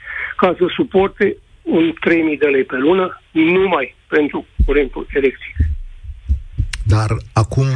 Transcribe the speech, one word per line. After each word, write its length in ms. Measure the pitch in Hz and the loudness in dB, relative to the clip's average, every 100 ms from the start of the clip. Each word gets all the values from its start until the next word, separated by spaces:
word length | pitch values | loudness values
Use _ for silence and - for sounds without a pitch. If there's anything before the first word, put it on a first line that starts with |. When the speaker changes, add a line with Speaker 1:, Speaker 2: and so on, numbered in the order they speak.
| - - - - | -14 -10 -10 0
Speaker 1:
ca 180 | 185 165 | 0 2
să 60 | 175 - | 0 0
suporte 600 | 139 190 190 - 202 - _ - | 0 2 0 0 -2 -2 _ -14
un 300 | 339 196 165 160 | -2 0 0 0
trei 220 | - 165 | 0 2
mii 160 | 160 143 | 2 0
de 80 | 147 | 2
lei 180 | 135 | 2
pe 120 | 127 127 | 0 0
lună 460 | 143 185 185 - _ | 2 2 0 -6 _
numai 680 | 156 160 185 190 160 131 - _ | 0 2 4 2 0 -2 -10 _
pentru 400 | 156 147 - - - - | 0 0 -2 -8 0 2
curentul 400 | 139 131 - - | 2 0 -4 -6
electric? 420 | 143 131 - - - - - - - - - - - - - - - - | 0 0 -2 -8 -2 -2 -2 -8 -14 -16 -14 -4 -4 -4 -6 -6 -4 0
Speaker 2:
Dar 200 | 107 107 110 - | 2 2 -4 -4
acum, 320 | - 110 131 135 | -2 0 0 0